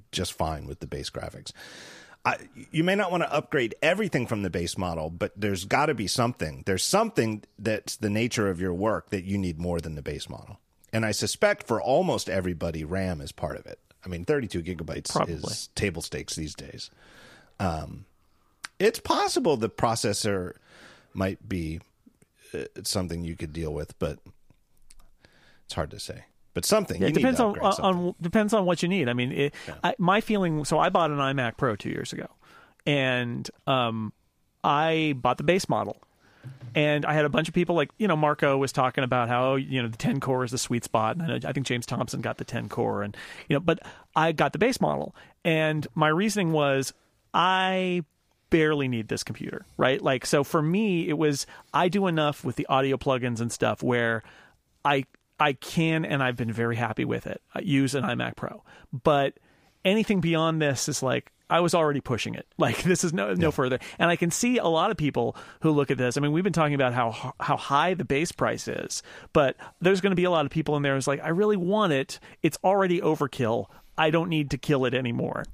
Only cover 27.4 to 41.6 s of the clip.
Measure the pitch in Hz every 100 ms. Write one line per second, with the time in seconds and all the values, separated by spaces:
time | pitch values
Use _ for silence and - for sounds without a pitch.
27.4 | 226 202 202 - 196 180 175 - 165 220
28.4 | 208 220 180 175 175 - 123 120 123 -
29.4 | 143 - - - 175 - 175 202 - 208
30.4 | 180 156 139 156 165 185 160 143 135 139
31.4 | 120 - 135 104 - - - - - -
32.4 | - - - _ - 143 131 123 120 123
33.4 | 127 - - 131 117 113 107 - _ _
34.4 | _ _ - 143 160 160 156 135 120 123
35.4 | 147 180 - 113 101 - _ _ _ _
36.4 | 127 - - 156 147 147 151 151 147 151
37.4 | 156 180 170 170 143 - 214 156 151 147
38.4 | 147 139 135 - 127 131 131 127 117 123
39.4 | 131 135 139 131 117 113 - 139 135 127
40.4 | 123 127 - 120 - 110 110 170 165 123
41.4 | - 147